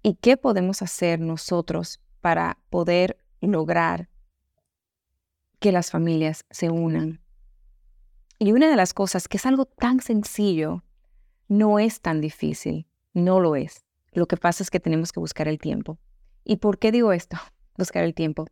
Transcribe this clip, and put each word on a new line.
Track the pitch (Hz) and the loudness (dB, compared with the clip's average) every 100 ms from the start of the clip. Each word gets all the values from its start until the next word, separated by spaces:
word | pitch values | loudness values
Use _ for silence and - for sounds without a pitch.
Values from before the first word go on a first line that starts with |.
¿Y | 214 | 0
qué | - 240 269 | 2 4 4
podemos | 269 196 180 196 | 2 0 0 -4
hacer | 180 - 175 165 | -8 -2 -2 -2
nosotros | 160 160 - 175 165 165 165 - _ _ | -4 -6 -4 -4 -2 -6 -8 -14 _ _
para | 175 165 170 - _ | -2 0 -2 -6 _
poder | 180 170 175 185 - _ _ | -4 0 2 2 -2 _ _
lograr | 175 165 160 170 165 170 175 - _ _ _ _ _ _ _ _ _ _ _ _ _ _ | -2 0 0 0 0 -2 -8 -20 _ _ _ _ _ _ _ _ _ _ _ _ _ _
que | 208 | 2
las | 180 170 | 2 0
familias | 165 165 160 156 160 _ | -2 0 2 0 -4 _
se | - 165 | -6 -2
unan? | 165 165 160 160 160 _ _ - _ _ _ _ _ _ _ _ _ | 0 -2 -2 -4 -8 _ _ -20 _ _ _ _ _ _ _ _ _
Y | 208 | 2
una | 233 311 | 6 6
de | 254 | 4
las | 185 | 2
cosas | - 196 185 - | 0 -2 -4 -4
que | 202 | -4
es | |
algo | 262 269 | 0 0
tan | 269 _ 240 254 | -2 _ 0 0
sencillo, | - 220 208 - 208 165 156 170 _ _ _ _ _ _ _ | 0 -2 -2 -2 0 0 -2 -6 _ _ _ _ _ _ _
no | 208 214 208 | 2 4 4
es | 220 - | 2 0
tan | 170 156 | -4 -2
difícil, | 156 - 151 156 - 156 160 _ _ | -4 -4 -6 -4 -6 -8 -10 _ _
no | 180 175 185 | 0 4 4
lo | 170 | 4
es. | 143 160 - _ _ _ | 0 -4 -12 _ _ _
Lo | 170 170 | -2 0
que | 170 | 2
pasa | 175 170 | 0 -2
es | 190 | -4
que | 180 | -4
tenemos | - 160 165 | 0 -2 -2
que | - | -6
buscar | 160 - 156 | -8 -6 -4
el | 156 | -4
tiempo. | 156 151 - 160 _ _ _ _ | -4 -6 -8 -14 _ _ _ _
¿Y | - 214 | -2 0
por | 208 196 | 0 2
qué | 220 | 2
digo | 233 226 | 4 2
esto? | 175 - 165 - _ | 0 -4 -16 -16 _
<laughs> | _ - | _ -6
Buscar | 175 175 | -4 0
el | 170 | -2
tiempo. | 165 160 156 160 | -2 -4 -4 -10